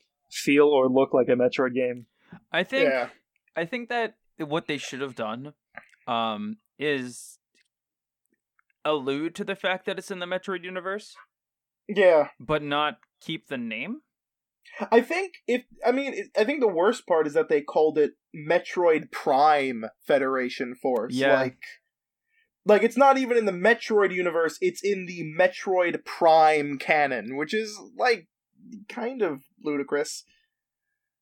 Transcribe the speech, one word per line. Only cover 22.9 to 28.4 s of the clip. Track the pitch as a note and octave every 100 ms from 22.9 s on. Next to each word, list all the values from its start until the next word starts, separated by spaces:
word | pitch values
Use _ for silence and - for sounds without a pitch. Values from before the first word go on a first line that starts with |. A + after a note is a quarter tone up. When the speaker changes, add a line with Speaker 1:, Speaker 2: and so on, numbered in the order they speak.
| A#3+
Speaker 3:
not | C#4 C4+
even | B3+ A#3+
in | G#3
the |
Metroid | F3 G3+ A#3 - G#3+ F#3+
universe, | F3+ F3 E3 D#3+ -
it's | F#3 F3
in | G3 G3 F3+
the | F3 D#3 D#3+
Metroid | F#3 - - F#3 F3 D3+
Prime | - - E3 D#3+ D#3 D#3 D3 C#3
canon, | - D#3 C#3+ B2 G#2 C3+
which | D#3
is, | G#3+ A3 G#3 - -
like, | B3 G#3+ D#3+ _